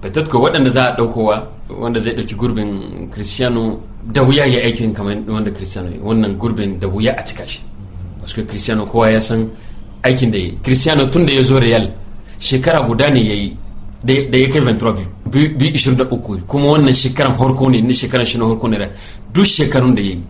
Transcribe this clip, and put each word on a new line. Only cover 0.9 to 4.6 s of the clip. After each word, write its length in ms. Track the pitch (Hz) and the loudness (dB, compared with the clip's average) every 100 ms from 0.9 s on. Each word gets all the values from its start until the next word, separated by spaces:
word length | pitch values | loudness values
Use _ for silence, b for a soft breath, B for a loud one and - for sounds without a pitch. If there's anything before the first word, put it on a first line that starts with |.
| 120 | 2
ɗaukowa, 520 | 113 117 107 107 107 - - - | -2 0 0 0 -4 -12 -12 -8
wanda 180 | 117 117 | -4 -2
zai 140 | 110 | -2
ɗauki 200 | 117 110 107 | -4 -6 -4
gurbin 720 | 123 107 104 98 107 90 87 | -2 -2 -2 -4 -8 -10 -12
Cristiano, 720 | 104 101 - 127 117 113 110 - - | -10 -8 -2 0 0 -2 -4 -10 -14
da 180 | 113 123 | -4 2
wuya 240 | 131 143 139 | 4 4 4
ya 160 | 120 | 2